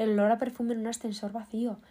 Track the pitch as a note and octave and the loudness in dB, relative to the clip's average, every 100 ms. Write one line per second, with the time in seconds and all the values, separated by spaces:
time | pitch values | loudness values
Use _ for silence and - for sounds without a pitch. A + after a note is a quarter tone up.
0 | A3 G3+ G#3 A3+ B3+ B3 A#3+ A#3 A3 A#3 | 2 4 4 4 0 -2 -2 -2 -4 -4
1 | A3+ G3+ G3+ A3 G#3+ A3 A#3+ G#3 - | -6 -6 -6 -8 -6 -4 -4 -4 -12